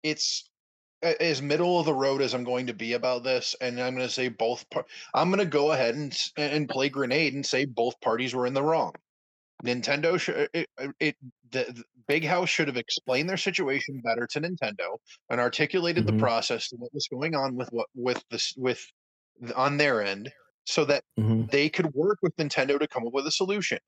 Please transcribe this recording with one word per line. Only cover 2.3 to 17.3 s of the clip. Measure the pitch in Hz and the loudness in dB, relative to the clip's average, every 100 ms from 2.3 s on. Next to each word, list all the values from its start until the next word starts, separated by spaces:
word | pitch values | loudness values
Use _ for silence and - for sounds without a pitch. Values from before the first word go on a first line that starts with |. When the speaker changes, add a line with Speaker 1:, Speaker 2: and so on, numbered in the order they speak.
Speaker 1:
I'm | 123 | 0
going | 123 123 127 | -2 -2 -2
to | |
be | 104 113 | -6 -2
about | 120 127 123 | 0 0 0
this, | 123 127 - - | 0 0 0 -4
and | 127 120 | -4 -2
I'm | 127 | -4
gonna | 127 127 | -2 -4
say | - 127 | -2 -2
both | 113 113 120 - | 0 -2 -2 -4
par-, | - - - - | -6 -6 -14 -4
I'm | - 165 | 2 2
gonna | 196 | 2
go | 190 147 147 | 2 4 4
ahead | 156 120 127 | 4 2 0
and | 147 | -4
s-, | - - - | -4 -6 -2
a, | |
and | 147 151 139 | -2 0 0
play | 131 139 | 0 0
grenade | 139 127 139 156 | 0 0 2 2
and | 135 | 0
say | 135 127 | -2 0
both | 139 117 120 - | 0 0 0 0
parties | - 113 127 | -2 0 -2
were | 127 123 | 0 0
in | |
the | 135 | 2
wrong. | 147 160 101 - _ _ _ _ _ _ | 2 2 0 -6 _ _ _ _ _ _
Nintendo | 120 123 120 143 165 175 | -2 -2 0 0 2 2
sh-, | - | 0
it, | - 147 | 0 0
it, | - - - 139 - | -2 -4 -8 -10 -2
it, | 156 - 131 _ 123 | -2 -2 -14 _ _
the, | 131 120 | -4 -4
the | 120 117 _ 117 | -6 -18 _ -2
Big | 147 | 0
House | 156 180 185 | 2 0 2
should | - 151 | 2 0
have | 123 | 0
explained | - - - 127 160 | -4 -6 0 0 0
their | 190 | -2
situation | - 180 143 135 - 135 | -2 0 0 0 -4 -6
better | 117 113 120 | -2 -2 -2
to | 151 | -4
Nintendo | 165 185 117 101 87 107 _ - _ | -4 -4 -4 -4 -6 -8 _ -20 _
and | 123 | 0
articulated | 123 - 151 185 170 160 107 | 0 2 0 2 2 2 2
the | |
Speaker 2:
Mm-hmm. | 107 | 4
Speaker 1:
process | 123 117 - 117 - | 4 2 0 -2 -4
and | 120 | -10
what | 120 | -10
was | 143 - | -6 -6
going | 127 156 | -4 -2